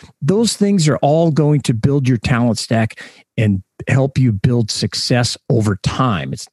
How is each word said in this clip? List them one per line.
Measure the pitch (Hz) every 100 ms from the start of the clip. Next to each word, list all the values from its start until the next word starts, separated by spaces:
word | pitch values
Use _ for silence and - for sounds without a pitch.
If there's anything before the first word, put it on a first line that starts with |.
| - _
Those | 143 202 226 -
things | 202 202 151
are | -
all | 143 160 170
going | 147 147 147
to | -
build | 113 139 143 127
your | 120
talent | - 120 120 104
stack | - 113 113 - - - _ -
and | 107 95 - - -
help | 135 135 139
you | 127
build | 98 123 120 110
success | - 107 - - 123 117 - -
over | 120 107 92
time. | - - 127 90 67
It | 143 -